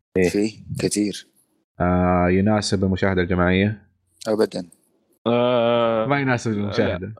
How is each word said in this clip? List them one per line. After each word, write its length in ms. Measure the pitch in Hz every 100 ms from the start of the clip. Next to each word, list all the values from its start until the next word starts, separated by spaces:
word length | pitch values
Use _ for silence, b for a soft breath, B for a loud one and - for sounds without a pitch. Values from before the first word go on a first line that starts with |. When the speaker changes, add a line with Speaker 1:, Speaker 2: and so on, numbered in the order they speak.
| _ 92
Speaker 1:
إيه. 120 | 90
Speaker 2:
في 200 | 101 110 - - -
كثير. 480 | 95 104 104 - - _ _ _ _ -
Speaker 3:
آه، 500 | 87 90 90 90 90
يناسب 540 | 95 104 107 - 95
المشاهدة 380 | 95 92 98 92
الجماعية؟ 680 | 87 90 87 92 104 107 _ _ _ - 113
Speaker 2:
أبدًا. 420 | 107 104 - 87 _ _ _ _ _ 113
Speaker 1:
آه، 800 | 120 123 120 117 120 117 113 113
Speaker 3:
ما 140 | 143
يناسب 320 | 131 120 120
Speaker 1:
لا. 60 | 104
Speaker 3:
المشاهدة. 560 | 104 117 104 95 98